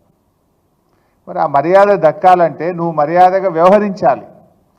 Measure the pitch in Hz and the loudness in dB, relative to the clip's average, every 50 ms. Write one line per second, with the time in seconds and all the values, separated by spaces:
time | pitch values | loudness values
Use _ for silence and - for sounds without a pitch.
0 | _ _ _ _ _ _ _ _ _ _ _ _ _ _ _ _ _ _ _ _ | _ _ _ _ _ _ _ _ _ _ _ _ _ _ _ _ _ _ _ _
1 | _ _ _ _ _ - 175 185 165 151 139 139 147 170 185 196 202 202 202 175 | _ _ _ _ _ -12 -6 -6 -4 -2 -2 -2 0 2 2 4 4 2 2 2
2 | 160 151 147 - - 185 180 180 170 160 143 - 151 180 185 170 170 170 160 151 | 0 0 0 0 2 2 4 4 2 0 -2 -6 -10 -8 -8 -6 -6 -6 -4 -4
3 | 147 151 170 180 185 180 190 190 185 190 160 160 170 185 202 214 208 202 185 - | -4 -2 2 2 2 2 2 0 -4 -4 -2 0 2 2 2 2 0 -2 -6 -4
4 | 175 151 127 110 - - - _ _ _ _ _ _ _ _ | -2 -2 -2 -4 -6 -14 -20 _ _ _ _ _ _ _ _